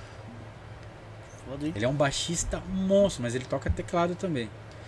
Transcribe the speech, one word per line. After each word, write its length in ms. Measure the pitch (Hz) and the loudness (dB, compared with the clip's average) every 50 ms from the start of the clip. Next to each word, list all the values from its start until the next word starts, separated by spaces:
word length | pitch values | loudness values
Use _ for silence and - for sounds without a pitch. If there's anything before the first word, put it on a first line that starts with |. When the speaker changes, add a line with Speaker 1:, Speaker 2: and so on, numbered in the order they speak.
| - - - - - - - - - - - - - - - - - - - - - - - - - - - - - - | -14 -14 -14 -14 -14 -14 -14 -14 -14 -14 -16 -16 -14 -14 -14 -14 -14 -14 -16 -16 -16 -16 -16 -16 -16 -16 -16 -14 -12 -10
Speaker 1:
Foda, 180 | 131 143 147 | -6 -4 -4
hein? 60 | 156 170 | -2 0
Speaker 2:
Ele 80 | 101 110 | 2 2
é 40 | 123 | 2
um 60 | 143 | 4
baixista 680 | 143 151 139 - - - - 170 170 - - - 175 - 180 | 4 4 4 4 0 -2 0 0 0 0 0 -2 -4 -4 -2
monstro, 540 | 190 190 190 190 196 202 202 190 - 131 | -2 0 4 6 8 8 8 6 4 0
mas 120 | 120 120 117 | -2 0 0
ele 100 | 127 127 | -2 0
toca 240 | - - 139 - - | 0 -2 0 2 2
teclado 440 | 180 180 180 - - 170 170 175 180 | 0 0 0 0 2 4 4 4 2
também. 360 | 170 - 185 160 127 113 104 - - - - - - - | 0 0 0 2 0 0 -2 -6 -12 -14 -16 -14 -14 -14